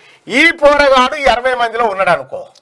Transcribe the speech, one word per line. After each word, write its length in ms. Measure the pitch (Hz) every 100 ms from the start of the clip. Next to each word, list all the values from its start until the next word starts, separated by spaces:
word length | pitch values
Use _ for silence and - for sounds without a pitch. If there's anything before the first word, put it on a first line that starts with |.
| - _ -
ఈ 240 | 233 330
పోరగాడు 640 | 330 294 294 285 262 254 294
ఈ 100 | 269
అరవై 300 | 226 254 254
మందిలో 300 | 233 226 226
ఉన్నాడు 240 | 190 180
అనుకో. 380 | 156 131 107 - _